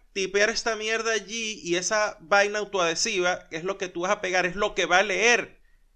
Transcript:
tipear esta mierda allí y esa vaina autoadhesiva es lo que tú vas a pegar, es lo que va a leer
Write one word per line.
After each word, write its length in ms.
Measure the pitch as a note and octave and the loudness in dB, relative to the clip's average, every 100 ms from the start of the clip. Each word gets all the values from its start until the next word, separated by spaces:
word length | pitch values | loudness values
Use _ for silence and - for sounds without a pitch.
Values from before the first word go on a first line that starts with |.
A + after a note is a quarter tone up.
| _ | _
tipear 360 | G3 F#3 G3+ G#3+ | -4 -2 2 2
esta 260 | A3 A#3 G#3+ | 0 -4 -4
mierda 340 | A3 A3+ A3 | -2 -2 0
allí 500 | A3 F#3 A#3 A3 G#3+ | -2 -4 -8 -6 -6
y 100 | E3 | -2
esa 420 | E3+ F3 G#3+ G#3 - | -2 0 0 0 -4
vaina 400 | D#3+ G3+ G#3 G#3 | 2 4 4 0
autoadhesiva 880 | G3 G3+ E3+ E3+ A3+ G3 F3 F3+ - | -2 0 0 0 -2 0 0 -2 -6
es 140 | D#3+ | -6
lo 140 | F#3 G3 | -6 -4
que 100 | F3+ | -6
tú 140 | E3+ | -4
vas 100 | F3+ | -2
a 80 | G3+ | -2
pegar, 260 | F#3 F#3 F3+ | 0 0 0
es 80 | |
lo 220 | F#3+ G#3 G3 | -2 -2 0
que 100 | E3 | 4
va 120 | F3+ | 4
a 40 | |
leer 580 | G#3 F#3 A3+ A3+ D3 - _ _ _ | 4 2 4 2 0 -14 _ _ _